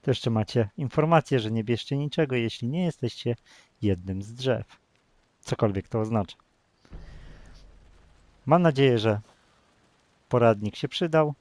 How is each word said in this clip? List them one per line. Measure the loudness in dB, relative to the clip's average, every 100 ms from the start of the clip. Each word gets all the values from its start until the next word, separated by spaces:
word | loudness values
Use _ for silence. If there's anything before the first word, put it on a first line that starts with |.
| -2
To |
jeszcze | -2 0
macie | 0 0 0 -2 -2
informację, | -4 0 4 2 2 -2
że | 0
nie | -4
bierzcie | -2 -4 -2 -4
niczego, | -4 -2 0 0
jeśli | -2 -4 -6
nie | -2
jesteście | -2 -2 -6 -4 -6 -6 _ -20 _ _
jednym | -2 -2 -4 -8
z | -8
drzew. | -6 -2 -2 -4 -18 _ _ _ _ _ _
Cokolwiek | -10 -2 0 -2 -4
to | -4
oznacza. | 0 -2 -2 -10 _ _ _ _ _ -18 -18 -18 -20 -20 -20 -20 -20 -20 -20 -20 _ _ _ _ 2
Mam | 4
nadzieję, | 6 6 4 6
że | 2 0 -4 _ _ _ _ _ _ _ _ _ _
poradnik | 4 4 4 -2 -6
się | -8
przydał. | -4 0 2 2 -2